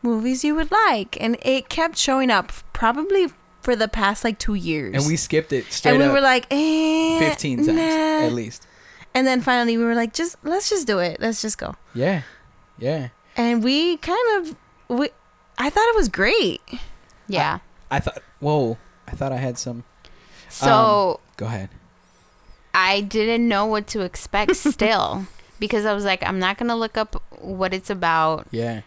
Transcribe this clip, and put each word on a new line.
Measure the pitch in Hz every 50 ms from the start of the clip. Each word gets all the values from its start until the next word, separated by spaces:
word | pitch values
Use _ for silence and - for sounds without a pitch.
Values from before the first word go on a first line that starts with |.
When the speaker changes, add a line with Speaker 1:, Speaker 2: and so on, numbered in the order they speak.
| -
Speaker 1:
movies | 240 233 220 220 247 262 254 -
you | 294 302
would | 311 320 302
like. | - 427 453 403 294 220 196 - - -
And | - 226 233 -
it | - - 262 269 262 -
kept | - - 330 330 320 -
showing | - - 269 262 269 254
up | 226 196 180 -
f-, | - - - - -
probably | - - 226 240 277 320 392 392 392 370 311 - _ _ _ _ _
for | - - 247
the | 214 226 214
past, | - 226 208 196 208 - -
like, | 233 214 -
two | - - 208
years. | 202 175 165 160 156 139 104 95
Speaker 2:
And | 135 139 151
we | 160
skipped | 160 - - - 151 160 - 143
it | 127 117 -
straight | - - - 247
Speaker 1:
And | 247 254
we | 277 277
Speaker 2:
up | 269
Speaker 1:
were | 277
like, | 277 269 254 254 247 -
"Eh, | 269 277 302 320 311 311 320 311 311 320 320 320 320 330
Speaker 2:
fifteen | 320 320 302 285 - 302 254 240 294
times, | 311 320 320
Speaker 1:
nah." | 330 320 320 320 311 311 311 311 302 -
Speaker 2:
at | -
least. | - 226 214 - - - - - - - - - - - - _
Speaker 1:
And | 254 262
then | 262 254 254
finally | 240 - 247 247 240 233 233 226
we | 233
were | 233 233
like, | 233 233 226 -
"Just, | - 330 339 - - -
let's | 294 330 381 415 -
just | 427 392 302 233
do | 214 190
it. | 175 175 160 -
Let's | - 226 226 -
just | - 214 208 -
go." | - - - - - - -
Speaker 2:
Yeah. | 120 127 175 196 165 123 - - - _ - _ _ - _ _ -
Yeah. | - 127 151 160 135 123 _ _ _ _ - -
Speaker 1:
And | 240 233 240 233 214
we | 247 262 294 320 349 349 302
kind | - - 349 427 494 466 427 403
of, | 349 311 320 - _ _ _ _ _ _
we, | 247 240 285 285 - _ _ _ _ _ _ _ _ -
I | 240 285
thought | - 415 427 466
it | 466
was | 440 - 226
great. | - - 190 220 392 466 359 190 156 - _ - - 240 - - - - - _ - - _ -
Speaker 3:
Yeah. | 202 170 147 147 - 170 - - - _ - -
Speaker 2:
I, | - 143
I |
thought, | - - - - - - - _
whoa, | - 143 151 151 135 117 113 - - - _ _ _ -
I |
thought | - - 139 135
I | 131 123
had | 131 131 123 -
some. | - 135 120 117 120 _ _ _ - - - - - - - - - -
Speaker 3:
So | - - - 240 233 214 226 220 208 208 196 185
Speaker 2:
Um, | 165 - _ _ _ -
go | -
ahead. | 110 117 104 95 95 - - - - _ _ _ _ _ _ _ _ _ _ _ - - _ _ _ _
Speaker 3:
I | 175 190 185 196 202
didn't | 208 196 208 220 214 226 233 233 240 233
know | 214 196 208
what | 220 214 214 208 -
to | - 220
expect | 190 180 - - - - - 202 214 - 285
Speaker 1:
<laughs> | -
Speaker 3:
still | - 294 269 - 214 214 220 196 - 82 - 190 190 180 - - - - - -
because | 214 214 - 220 208
I | 220 208
was | 202 208
like, | 196 190 185 - 185
"I'm | 190 190
not | 185 185 202 -
gonna | 240 240 233
look | 233 226 220 - 233
up | 220 214 - - - - - -
what | - - 196 185 190 185 185
it's | 190 185 -
about. | 208 185 175 170 165 160 160 160 160 156 - -
Speaker 2:
Yeah. | - 117 117 117 117 107 104